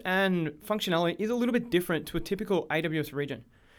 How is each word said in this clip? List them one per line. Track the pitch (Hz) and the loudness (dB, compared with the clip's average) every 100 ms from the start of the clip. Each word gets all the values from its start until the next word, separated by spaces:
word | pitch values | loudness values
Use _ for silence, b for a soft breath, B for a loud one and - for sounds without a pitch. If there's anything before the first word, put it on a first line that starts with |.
and | 180 190 196 180 156 151 - | 0 2 4 2 0 -4 -4
functionality | 214 196 165 170 170 | -2 0 2 2 0
is | 214 | -2
a | 240 | 0
little | 240 | 2
bit | 240 233 | 2 2
different | 170 175 160 156 | 0 2 -2 -2
to | 165 | -4
a | |
typical | - 196 208 180 - | -2 -4 0 0 0
A | 156 | 0
W | 165 156 | 0 -2
S | 147 | -2
region. | 139 143 131 - b b | -4 -4 -6 -12 b b